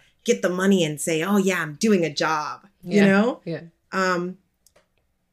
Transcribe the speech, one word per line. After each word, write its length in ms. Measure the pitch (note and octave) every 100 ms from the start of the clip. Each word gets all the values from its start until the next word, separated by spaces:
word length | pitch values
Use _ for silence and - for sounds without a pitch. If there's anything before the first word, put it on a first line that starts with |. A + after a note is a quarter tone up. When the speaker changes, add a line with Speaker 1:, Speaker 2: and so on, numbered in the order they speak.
| _ _ -
Speaker 1:
get 160 | G#3
the 80 | F3+
money 340 | F3+ G3 F#3+
and 160 | D#3 D3+
say, 220 | - D#3+
"Oh 160 | F3+ G3+
yeah, 240 | F#3+ F3+
I'm 140 | D#3 D3
doing 280 | A3 G3
a 60 | D#3+
job," 540 | C#3+ D#3 D#3 C#3+ B2+ _ _
you 140 | F3+ G3+
Speaker 2:
Yeah. 40 | G3
Speaker 1:
know? 360 | G3 A#3 - -
Speaker 2:
Yeah. 160 | D3+ E3+ _ _
Speaker 1:
Um, 480 | F#3+ F#3 F3 F3+ F#3 _ _ _ _ _ _ _ _ _